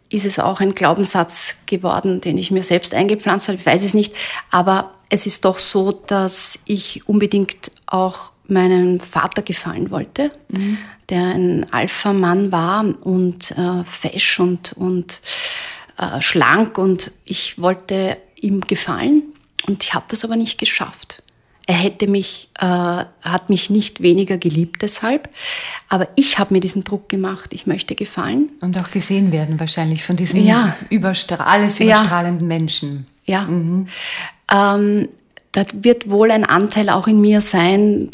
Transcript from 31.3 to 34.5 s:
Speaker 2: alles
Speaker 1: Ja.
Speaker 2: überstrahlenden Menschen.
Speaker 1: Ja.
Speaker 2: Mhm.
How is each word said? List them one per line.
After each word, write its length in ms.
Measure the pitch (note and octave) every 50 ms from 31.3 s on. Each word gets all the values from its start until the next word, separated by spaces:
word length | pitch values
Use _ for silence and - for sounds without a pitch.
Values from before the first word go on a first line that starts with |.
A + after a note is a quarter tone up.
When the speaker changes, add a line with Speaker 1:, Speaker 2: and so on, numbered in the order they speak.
| F3+ - -
Speaker 2:
alles 320 | - F#3+ G#3 G#3 G#3 - -
Speaker 1:
Ja. 80 | A3
Speaker 2:
überstrahlenden 600 | A3 G#3+ G#3+ G#3+ F3+ F3 F3 F3 F3 F3+ E3 E3+
Menschen. 600 | E3+ E3 E3 D#3+ D#3 - - D3+ C#3+ C#3+ C#3+ C3 - _ _ _
Speaker 1:
Ja. 200 | - F#3+ F#3+ G3+
Speaker 2:
Mhm. 440 | - F3 F3 D#3+ E3 F3+ F#3+ F#3 F#3 - - - - - - - - - _ _ -